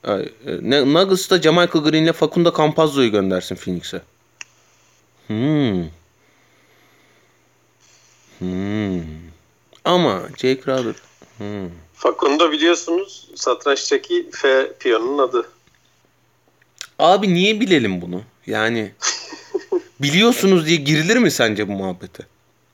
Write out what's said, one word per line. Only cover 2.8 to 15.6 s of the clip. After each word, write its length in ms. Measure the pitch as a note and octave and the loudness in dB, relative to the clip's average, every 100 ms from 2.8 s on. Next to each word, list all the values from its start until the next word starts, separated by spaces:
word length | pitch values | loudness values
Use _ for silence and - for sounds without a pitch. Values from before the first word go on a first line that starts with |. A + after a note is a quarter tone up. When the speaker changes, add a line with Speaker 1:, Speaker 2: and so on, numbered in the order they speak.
| D#3+ C#3 A#2+ | 2 4 2
Speaker 1:
göndersin 440 | G#2 F#2+ F#2 - F#2 | 2 0 -2 -4 -10
Phoenix'e. 460 | - F2+ - F2+ - _ _ - - _ _ _ _ _ _ _ - | -8 -8 -8 -12 -14 _ _ -20 -20 _ _ _ _ _ _ _ -8
Hmm. 560 | G#2+ C#3 D3+ C3 F#2+ E2 E2 _ _ _ _ _ _ _ _ _ _ _ _ _ _ _ _ _ _ _ _ _ _ _ - | -4 0 0 0 0 -4 -10 _ _ _ _ _ _ _ _ _ _ _ _ _ _ _ _ _ _ _ _ _ _ _ -12
Hmm. 640 | F#2 F#2 G2+ G#2 G2+ F#2 D#2+ D#2 E2 E2 _ _ _ _ - | -8 -6 -6 -4 -4 -6 -8 -14 -20 -20 _ _ _ _ -2
Ama 360 | F3+ D3+ F#2+ C3+ C3 | 2 2 0 -6 -4
Jay 240 | C3 C3 | -2 -2
Crowder. 340 | C#3 C3 A#2 G#2+ - _ - - | -2 -4 -4 -8 -14 _ -20 -14
Hmm. 320 | G#2 G#2 F#2 E2+ - | -10 -10 -10 -14 -20
Speaker 2:
Facundo 580 | - C3+ - - D3+ E3 | -6 -4 0 0 2 2
biliyorsunuz 760 | D3+ E3 E3+ - E3+ G3 - - - | 2 0 0 -2 -4 -6 -12 -20 -8
satrançtaki 920 | - B2 C#3+ C3+ - C#3 - F3 E3+ | -4 -2 0 -2 0 -2 -2 -4 -4
F 400 | - C#3 C3 C3+ - | -4 0 2 0 -4
piyonunun 380 | C3 A2+ A#2+ C#3+ | 0 0 0 -2
adı. 320 | B2+ B2 A2+ _ | 0 -2 -6 _